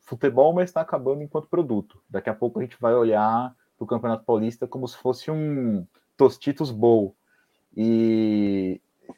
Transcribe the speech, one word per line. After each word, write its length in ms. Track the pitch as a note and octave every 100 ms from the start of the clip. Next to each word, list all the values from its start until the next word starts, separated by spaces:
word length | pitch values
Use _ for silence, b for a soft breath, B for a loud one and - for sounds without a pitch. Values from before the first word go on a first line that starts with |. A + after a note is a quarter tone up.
futebol, 540 | - A#2+ C#3 A#2+ D3+
mas 180 | F3 F3+
tá 80 | G#3+
acabando 420 | G#3+ D3 B2+ D3
enquanto 260 | D3+ D#3 D3+
produto. 540 | F3 D3 G#2+ G2 _ _
Daqui 220 | G2 A#2
a 40 |
pouco 240 | G#2+ A#2+ A#2
a 40 |
gente 180 | B2+ -
vai 140 | A#2+
olhar 600 | A#2+ A2+ G#2+ G#2+ A#2 B2+ - _ _
pro 100 | G#2
Campeonato 380 | A#2+ A#2 A2
Paulista 420 | - A2+ A2 - A#2+
como 220 | C3+ B2
se 80 | -
fosse 340 | B2+ B2 -
um 560 | D#3 D3+ C#3+ A#2+ G2+ F2 _ _ _
Tostitos 540 | C3+ - C#3+ C#3 D3
Bowl. 440 | A2 A#2 A2+ G2 - _ _ _ _ _ -
E, 1040 | A2+ A2+ A2+ A2 A2 G#2+ G2+ G2 F#2 - _ _ -